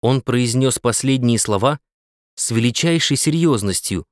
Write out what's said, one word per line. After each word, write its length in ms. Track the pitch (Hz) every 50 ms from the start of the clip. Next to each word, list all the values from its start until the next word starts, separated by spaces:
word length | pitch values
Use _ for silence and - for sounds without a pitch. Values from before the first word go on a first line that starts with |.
Он 180 | - 117 131 135
произнёс 580 | - - 123 123 123 117 110 127 131 131 117 -
последние 600 | - 120 113 - - 131 135 127 123 120 117 110
слова 420 | - - 107 98 101 135 147 143 _ _ _ _ _ _ _ _ _ _ _
с 160 | - - -
величайшей 680 | 117 113 117 120 117 - - 170 165 165 - - 143
серьёзностью 920 | 127 - 156 151 165 170 170 139 110 101 101 92 - - - 98 87 80 _